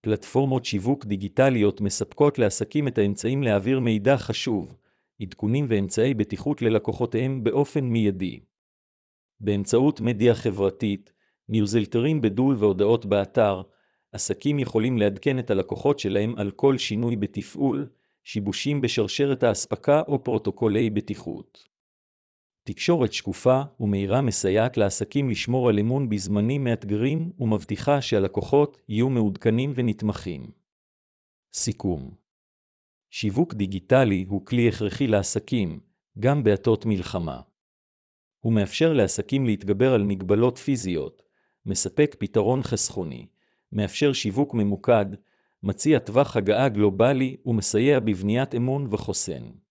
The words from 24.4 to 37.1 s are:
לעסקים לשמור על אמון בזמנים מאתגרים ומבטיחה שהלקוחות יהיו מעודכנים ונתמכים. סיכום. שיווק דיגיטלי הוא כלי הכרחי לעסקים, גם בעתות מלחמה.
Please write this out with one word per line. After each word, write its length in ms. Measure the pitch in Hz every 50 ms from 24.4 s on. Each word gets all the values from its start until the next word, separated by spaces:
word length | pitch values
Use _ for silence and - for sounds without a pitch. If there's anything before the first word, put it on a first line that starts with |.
| - 95 95 107 113 123 120
לעסקים 520 | 120 104 98 - - 107 - - 143 139 131
לשמור 400 | 110 - - 117 123 131 123 123
על 100 | 107 104
אמון 300 | 104 117 127 139 139 113
בזמנים 540 | 107 101 92 98 104 104 104 117 139 143 135
מאתגרים 680 | 120 117 113 - 101 104 104 120 139 151 170 165 175 185 -
ומבטיחה 640 | 123 110 107 101 - - 107 - - 147 143 139
שהלקוחות 800 | 131 - - 104 95 92 - 101 - - 139 143 147 143 - _ _ -
יהיו 200 | 107 107 120 135
מעודכנים 640 | 131 120 110 104 95 - - 117 110 120 131 143 135
ונתמכים. 760 | 127 120 113 104 - 110 104 98 - - 92 82 67 62 55 - _ _ _ _ _ _ _ _ _ _ _ _ _ _ _ _ _ _ _ -
סיכום. 580 | - - 120 107 - - 95 87 73 67 - - _ _ _ _ _ _ _ _ _ _ _ _ _ _ _ _ _ _ _
שיווק 440 | - - - 104 95 131 175 165 -
דיגיטלי 720 | 104 101 95 98 92 - - 127 131 135 110 98 92 92 92
הוא 160 | 101 95 -
כלי 220 | - 123 120 120 113
הכרחי 380 | 107 - 107 101 - - 143
לעסקים, 720 | 117 107 101 98 - - 107 - - 131 120 98 82 78 - _ _ _ _ _ _ _ 104
גם 240 | 104 127 143 147 123
בעתות 420 | 107 101 95 - 120 110 - -
מלחמה. 560 | 113 104 92 85 -